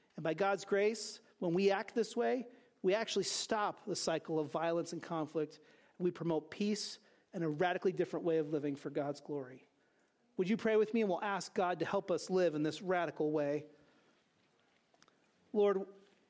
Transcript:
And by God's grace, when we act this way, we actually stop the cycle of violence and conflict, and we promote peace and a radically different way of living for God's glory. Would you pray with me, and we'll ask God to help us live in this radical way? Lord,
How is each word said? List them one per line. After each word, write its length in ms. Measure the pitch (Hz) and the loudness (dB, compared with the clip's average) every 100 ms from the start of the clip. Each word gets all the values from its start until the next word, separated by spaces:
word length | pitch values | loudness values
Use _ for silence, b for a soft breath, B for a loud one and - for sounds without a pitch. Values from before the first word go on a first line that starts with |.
| b - | b -6
And 80 | |
by 100 | 160 | -4
God's 300 | 160 196 196 | 0 2 0
grace, 560 | - 202 208 226 - - b b | 0 2 2 0 -8 -12 b b
when 140 | 180 | 0
we 180 | 175 196 | 4 4
act 220 | 196 220 | 2 0
this 220 | 233 214 240 | -2 -2 0
way, 320 | 233 254 - B B B | 0 0 -4 B B B
we 140 | 190 208 | 2 2
actually 300 | 220 202 175 | 2 -2 -2
stop 600 | - - 220 202 - 214 | -4 -2 0 0 -2 -6
the 100 | 170 | -2
cycle 420 | - 160 160 156 | 0 -2 0 -2
of 120 | 147 | 0
violence 420 | 160 165 170 165 | 0 0 0 -2
and 100 | 170 | -8
conflict, 560 | - 165 151 160 151 - b b b - | -6 -4 -2 -2 -4 -6 b b b -2
and 80 | 180 | -2
we 60 | |
promote 380 | 175 165 156 151 | 0 0 0 -2
peace 480 | - 208 208 - - b b b | -2 -2 -2 -4 -12 b b b
and 100 | 185 | -4
a 60 | 165 | -4
radically 420 | 151 180 180 196 | 2 0 2 0
different 340 | 160 170 175 175 | 0 -2 0 2
way 120 | 160 | 2
of 120 | 151 | 2
living 260 | 151 147 139 | -2 -2 -4
for 140 | 147 | -6
God's 320 | 147 143 147 | -4 -4 -6
glory. 460 | - 147 127 127 - _ b b b b _ - | -8 -8 -8 -16 -20 _ b b b b _ -2
Would 120 | 180 | 0
you 80 | 226 | 2
pray 200 | 226 220 | 4 4
with 160 | 214 | 4
me, 80 | 226 | 2
and 80 | 208 | 2
we'll 120 | 175 | 0
ask 320 | 208 196 - | -2 -4 -2
God 260 | - 180 170 | 0 0 0
to 60 | 170 | 0
help 240 | 202 190 | -2 0
us 220 | 165 - | -2 2
live 240 | 185 175 151 | 4 4 2
in 80 | |
this 180 | 151 151 | -2 -2
radical 500 | 185 180 160 - 151 | 0 0 0 0 0
way? 340 | 151 143 147 151 b b b b b _ _ _ _ _ _ _ _ - _ _ _ _ 214 | 2 0 -2 -6 b b b b b _ _ _ _ _ _ _ _ -20 _ _ _ _ 2
Lord, 260 | 202 190 - - - _ | 4 2 -4 -12 -20 _